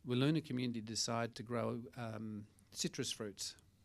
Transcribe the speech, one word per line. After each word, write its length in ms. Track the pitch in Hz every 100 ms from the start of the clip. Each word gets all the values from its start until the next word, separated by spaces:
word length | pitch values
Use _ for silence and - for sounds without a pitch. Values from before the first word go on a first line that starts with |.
| -
Wiluna 380 | 123 139 160
community 360 | 156 123 127 117
decided 540 | 110 107 - 117 117
to 80 | -
grow, 400 | 117 120 113 120 120 -
um, 500 | 113 110 110 107 104 - -
citrus 400 | - 180 - 123
fruits. 460 | - 107 95 - - - _